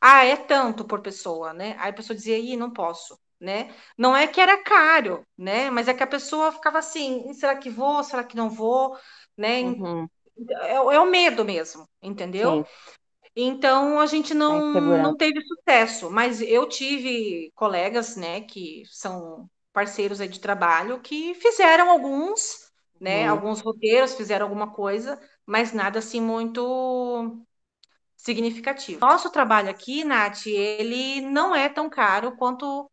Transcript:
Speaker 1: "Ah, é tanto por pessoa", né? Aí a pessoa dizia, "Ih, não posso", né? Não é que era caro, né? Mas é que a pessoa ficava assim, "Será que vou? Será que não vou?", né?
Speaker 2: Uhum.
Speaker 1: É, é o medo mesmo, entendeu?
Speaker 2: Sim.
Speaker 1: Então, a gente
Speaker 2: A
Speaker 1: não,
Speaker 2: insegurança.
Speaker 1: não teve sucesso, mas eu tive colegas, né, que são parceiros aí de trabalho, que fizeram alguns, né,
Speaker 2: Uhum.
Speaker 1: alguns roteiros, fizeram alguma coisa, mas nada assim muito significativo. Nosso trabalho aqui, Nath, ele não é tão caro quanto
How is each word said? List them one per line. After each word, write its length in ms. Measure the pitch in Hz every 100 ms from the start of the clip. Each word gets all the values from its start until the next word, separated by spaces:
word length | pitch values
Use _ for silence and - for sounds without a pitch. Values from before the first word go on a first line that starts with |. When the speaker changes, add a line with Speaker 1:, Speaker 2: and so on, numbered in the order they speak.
Speaker 1:
"Ah, 240 | 254 269
é 100 | 254 285
tanto 480 | - 277 247 220 214
por 140 | -
pessoa", 520 | 202 190 180 165 160
né? 240 | 165 208 -
Aí 120 | 196
a 20 |
pessoa 240 | 208 220 208
dizia, 220 | 220 220
"Ih, 180 | 240 247
não 160 | 240
posso", 460 | 233 170 170 - - _ _
né? 320 | 180 202 254 - - -
Não 200 | 247 269
é 100 | 302
que 140 | 330
era 220 | 370 403
caro, 600 | - 403 311 320 214 175 - -
né? 340 | 185 214 269
Mas 160 | 240 240
é 60 |
que 80 | 254
a 40 | 269
pessoa 440 | 285 277 311 311
ficava 260 | 311 311 311
assim, 540 | 311 320 277 254 269
"Será 220 | 285 277 277
que 140 | 269
vou? 320 | 226 277 294
Será 220 | 277 254
que 120 | 240 226
não 120 | 226
vou?", 460 | 220 220 254 262 262 - - _ -
né? 240 | 214 247
Speaker 2:
Uhum. 480 | 247 233 180 170 165 _ _ - 240 -
Speaker 1:
É, 120 | -
é 260 | 262 254 285
o 60 | 370
medo 380 | 359 349 233
mesmo, 440 | 208 175 160 156 160 _
entendeu? 580 | 190 202 180 190 226 156
Speaker 2:
Sim. 40 | 151 - - - _ _ _ -
Speaker 1:
Então, 640 | 254 269 269 269 285 294
a 60 | 302
gente 280 | 311 302 302 302
Speaker 2:
A 40 |
Speaker 1:
não, 60 | 302
Speaker 2:
insegurança. 560 | 302 294 - - -
Speaker 1:
não 20 | 311
teve 240 | 311 302
sucesso, 680 | 302 339 - 254 226 226 170
mas 300 | 208 247 220
eu 260 | 226 233 294
tive 840 | - 269 277 254 240 214 170 160
colegas, 600 | - 214 180 190 233 226 196
né, 260 | 170 185
que 400 | 214 202 170 156 -
são 600 | - 196 180 165 160 180 _ _
parceiros 480 | 202 208 214 202 202
aí 80 | 190
de 120 | -
trabalho, 600 | - 202 175 165 202 254
que 320 | - 302 330 359
fizeram 540 | 466 440 349 330 349
alguns, 840 | 339 269 277 339 440 - - - _ _ _
né, 260 | 185 202 220
Speaker 2:
Uhum. 20 |
Speaker 1:
alguns 320 | 214 208 214
roteiros, 540 | 220 220 214 240 262 -
fizeram 300 | 208 202 202
alguma 260 | 202 208
coisa, 460 | 208 196 208 254 285 - _ -
mas 260 | 214 233
nada 280 | 226 196 220
assim 200 | 220 240
muito 1200 | 226 226 226 233 247 254 254 254 247 240 233 233 - _ _ _ _ _ _ _
significativo. 840 | - 226 226 226 269 269 233 165
Nosso 300 | 254 359 349
trabalho 400 | 320 233 214 196
aqui, 340 | 190 - 285
Nath, 420 | 311 240 202 202 220
ele 760 | 202 208 214 233 247 262 269
não 340 | 269 285 370
é 140 | 320 285
tão 200 | 285 302
caro 480 | 269 208 196 226 247
quanto 540 | 247 254 285 277 285